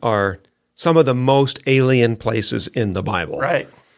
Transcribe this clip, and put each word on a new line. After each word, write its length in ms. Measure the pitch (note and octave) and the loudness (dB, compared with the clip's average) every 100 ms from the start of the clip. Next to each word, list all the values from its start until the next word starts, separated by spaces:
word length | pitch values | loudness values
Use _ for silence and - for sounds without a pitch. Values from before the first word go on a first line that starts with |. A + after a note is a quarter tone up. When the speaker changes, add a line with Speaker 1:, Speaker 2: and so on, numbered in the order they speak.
Speaker 1:
are 380 | A#2+ G#2 G2 F#2 _ _ _ | -2 0 0 -4 _ _ _
some 220 | - E3+ E3 | -6 0 2
of 80 | C3+ | 2
the 80 | |
most 460 | B2+ C3 C#3 C3+ - - | 2 2 2 2 -4 0
alien 480 | C3+ B2+ C3 A#2 A2+ | 2 4 4 2 0
places 500 | - A2+ G2+ - - | -4 -2 -2 -4 -4
in 260 | - G#2 | -4 -2
the 80 | F#2+ | -2
Bible. 360 | G2 F2+ D#2+ D2+ | -4 -4 -4 -6
Speaker 2:
Right. 300 | C3+ E3 - - _ | -2 -4 -6 -20 _